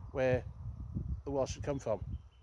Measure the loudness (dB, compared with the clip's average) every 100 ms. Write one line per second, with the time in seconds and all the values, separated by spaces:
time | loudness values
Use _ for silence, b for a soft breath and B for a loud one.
0 | -4 4 6 6 2 -8 -8 -6 -4 -4
1 | -2 -4 0 2 2 0 -2 0 2 0
2 | 0 -6 -8 -20